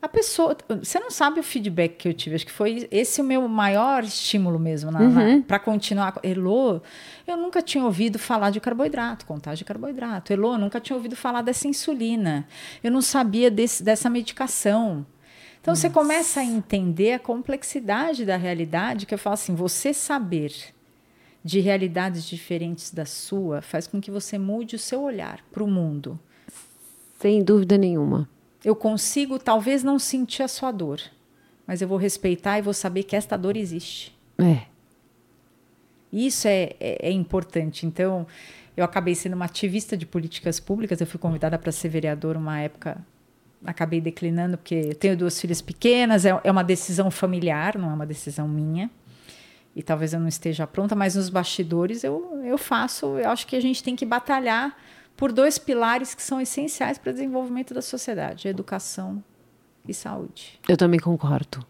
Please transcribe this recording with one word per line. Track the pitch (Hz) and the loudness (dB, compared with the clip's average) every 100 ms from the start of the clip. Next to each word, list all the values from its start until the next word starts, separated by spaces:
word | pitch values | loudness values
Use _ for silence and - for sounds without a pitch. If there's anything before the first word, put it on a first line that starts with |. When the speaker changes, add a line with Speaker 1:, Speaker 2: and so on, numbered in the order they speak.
Speaker 1:
A | 415 | 0
pessoa, | 453 440 - 330 294 - 214 | 2 2 4 2 2 -4 -6
você | 202 349 | -2 -4
não | 480 | -2
sabe | - 294 320 | 2 2 2
o | |
feedback | 320 262 208 170 170 170 | -2 -4 -2 0 0 0
que | 180 | -4
eu | |
tive. | 165 - 156 | -4 -2 -4
Acho | - | -6
que | |
foi | - 208 233 240 | -2 -2 -2 -2
esse | 196 240 - | 0 0 0
o | |
meu | 269 262 247 | 2 2 2
maior | 220 202 196 247 277 | 2 4 4 4 2
estímulo | 226 - - 208 180 165 | 0 -4 0 2 2 2
mesmo | 165 156 156 | 0 -2 -2
na, | 160 | 6
na, | 226 247 | 8 8
Speaker 2:
Uhum. | 214 277 | 8 6
Speaker 1:
pra | 262 202 | 4 0
continuar. | - 214 - 202 196 190 | 2 0 0 0 0 -2
"Elô, | 185 185 185 220 262 180 - - - - - | -2 0 2 4 2 0 -4 -20 -20 -18 -6
eu | 349 | -4
nunca | 349 359 | 0 -2
tinha | 349 285 | 0 0
ouvido | 247 180 226 220 | 2 2 0 0
falar | - 226 202 | -2 0 2
de | 208 | 0
carboidrato, | 247 233 294 285 233 226 - | -2 0 0 0 -4 -6 -10
contagem | 151 147 156 | -10 -8 -10
de | |
carboidrato. | 190 208 262 262 240 208 - | -8 -8 -8 -8 -6 -6 -2
Elô, | 202 220 | 0 2
eu | 247 | 2
nunca | 202 233 | 0 -2
tinha | 233 254 | -4 -6
ouvido | 233 247 | -4 -6
falar | 262 240 | -4 -2
dessa | 233 247 285 | 0 -2 0
insulina. | 277 - 285 226 226 185 147 143 - - - | -2 -2 -2 0 2 2 0 -4 -12 -18 -6
Eu | 233 | 0
não | 254 | 2
sabia | 254 277 240 214 247 | 4 4 2 6 6
desse, | 208 233 - | 6 2 2
dessa | 185 220 247 | 2 4 4
medicação." | 240 220 - 262 - 208 208 226 160 143 _ _ - - - | 0 -2 -4 -4 0 2 4 2 -2 -6 _ _ -20 -20 -8
Então, | - | 0
você | 330 339 | 2 4
Speaker 2:
Nossa. | 330 | 4
Speaker 1:
começa | 294 311 320 - | 4 4 2 0
a | |
entender | 254 226 190 202 185 165 208 | 0 0 0 0 0 2 2
a | 247 | 2
complexidade | 247 233 254 277 - 285 226 208 320 285 | -2 -4 -2 -6 -4 -6 -2 0 0 -2
da | 214 185 | 0 0
realidade, | 180 175 165 165 214 233 | 0 -2 -2 -2 -2 -4
que | 196 | -4
eu | 202 | -4
falo | 208 | -2
assim, | 208 - 170 | -2 -2 -2
você | 180 - 277 | 0 -2 -2
saber | 285 - 285 208 170 147 143 - _ _ _ _ _ _ _ | -2 -2 -2 -2 -2 -4 -8 -18 _ _ _ _ _ _ _
de | 170 180 | -2 2
realidades | 190 196 185 170 185 175 | 4 2 0 0 -2 -4
diferentes | 160 170 - 175 170 170 - | -6 -10 -6 -4 -4 -6 -8
da | 165 | -8
sua | 156 - - 196 185 147 | -8 -8 -6 -4 -2 -4
faz | 151 170 165 | -4 -6 -4
com | 202 | -6
que | 196 | -6
você | 202 196 202 | -8 -6 -4
mude | 190 214 233 226 | -2 -2 -4 -8
o | |
seu | - 254 | -4 -4
olhar | 285 226 78 - - | -2 -4 -6 -10 -12
pro | - 208 | -4 0
mundo. | 190 165 147 143 156 _ _ - - - _ - - - - | 2 0 -2 -6 -10 _ _ -20 -20 -20 _ -20 -20 -20 -2
Speaker 2:
Sem | 202 208 | 2 4
dúvida | 185 208 185 202 | 6 6 8 6
nenhuma. | 185 170 143 131 147 _ _ _ | 6 4 2 2 -2 _ _ _
Speaker 1:
Eu | 208 | 0
consigo, | 214 220 214 - - 285 262 | 2 2 0 -2 -2 -2 -2
talvez, | - 220 214 277 | 2 2 4 2
não | 262 277 | 2 2
sentir | - 262 254 - | 0 -2 -2 -2
a | - | -4
sua | - 262 | -2 -4
dor, | 214 160 143 - _ _ _ _ _ | -4 -4 -4 -10 _ _ _ _ _
mas | - 185 | -8 -4
eu | 185 | -2
vou | 190 | 0
respeitar | 196 196 190 175 202 208 | 0 0 0 0 0 0
e | |
vou | 202 | 0
saber | 202 190 180 | -2 -2 -4
que | 196 | -2
esta | 202 208 196 | -2 -2 -2
dor | 185 214 | -2 -2
existe. | 196 170 - - - _ _ _ | -2 -6 -8 -14 -14 _ _ _
Speaker 2:
É. | 175 147 110 _ _ _ _ _ _ _ _ _ _ _ _ _ _ | 6 6 2 _ _ _ _ _ _ _ _ _ _ _ _ _ _
Speaker 1:
Isso | 196 254 254 220 | -2 0 0 2
é, | 190 175 - | 2 2 -4
é, | - 98 - | -6 -4 -2
é | |
importante. | 190 170 190 180 170 156 - 165 | -2 0 -2 -2 -2 -2 -4 -6
Então, | 160 185 185 165 - - - - - | 0 0 0 -6 -12 -20 -20 -16 -2
eu | |
acabei | 175 190 175 | 0 0 0
sendo | 170 190 | 0 -2
uma | 180 | -4
ativista | 175 - 202 190 - 202 | -4 -2 -2 -2 -4 -6
de | 160 | -4
políticas | 175 165 - - 160 | -4 -4 -6 -4 -4
públicas. | - 202 220 170 | -2 -2 -2 -2
Eu | 165 | -2
fui | 170 | -2
convidada | 175 160 160 160 | -2 0 0 -2
pra | 165 | -4
ser | 156 170 | -4 -2
vereadora | 160 156 151 156 160 | 0 0 -2 -2 -2
uma | 156 151 | -2 -2
época, | 151 - 165 - - _ _ _ _ _ | -4 -6 -10 -10 -14 _ _ _ _ _
acabei | - 170 165 165 | -10 -4 0 0
declinando, | 165 165 170 170 175 180 | -2 -4 -2 0 0 -2
porque | - 165 151 | -2 -2 -2
eu | |
tenho | 151 196 185 | 0 2 2
duas | 175 - | 0 -2
filhas | 175 165 | -2 -4
pequenas, | - 180 233 240 240 220 | -6 0 4 6 6 6
é, | 190 185 | 6 4
é | - | 4
uma | 190 | 4
decisão | 180 180 - 175 190 | 4 0 0 0 0
familiar, | - 190 180 170 151 170 214 | 2 0 0 0 0 0 -2
não | 175 | -2
é | |
uma | 151 151 | -4 -6
decisão | 156 - 143 151 | -8 -8 -4 -2
minha. | 151 156 160 220 - - - - - - - _ - | -2 -2 -2 -4 -8 -20 -20 -20 -20 -20 -20 _ -14
E | |
talvez | - 156 160 | -2 -2 0
eu | 165 | -2
não | 165 | -2
esteja | 156 170 160 156 | -2 -4 -2 -4
pronta, | - 202 208 | -2 0 2
mas | 196 | 2
nos | 185 185 | 2 0
bastidores | 185 175 - 170 170 180 233 | -2 -2 -2 -2 0 0 -2
eu, | 269 294 359 311 | -4 -4 -6 -8
eu | 247 277 | -2 -2
faço, | - 233 240 - 139 135 | 0 -2 -2 -4 -4 -2
eu | 226 | 0
acho | 240 - | -2 -2
que | |
a | 262 | 0
gente | 247 262 | 0 0
tem | - | -2
que | 247 | -4
batalhar | 240 240 247 269 247 226 277 - - - - - | -2 -2 0 0 2 0 -2 -6 -20 -20 -20 -2
por | 277 | 0
dois | 226 277 285 | 4 4 4
pilares | - 247 226 247 254 | -2 2 2 2 -2
que | - | -8
são | - 262 | -4 -4
essenciais | 262 - 294 - - 277 | -2 -4 -6 -2 -4 -2
para | - | -4
o | |
desenvolvimento | 254 269 254 254 247 262 | -4 -2 -2 -2 -4 -4
da | 254 | -6
sociedade: | 254 254 - 208 147 165 196 | -6 -8 -6 -4 -4 -6 -6
educação | 190 196 196 - - 190 202 - _ _ _ _ _ - | -4 -4 -8 -8 -8 -8 -8 -10 _ _ _ _ _ -12
e | |
saúde. | - - 208 - - - - - | -10 -8 -10 -10 -14 -20 -20 0
Speaker 2:
Eu | 175 | 4
também | 175 170 | 6 4
concordo. | 170 170 143 139 135 - 123 | 2 0 2 0 -2 -10 -14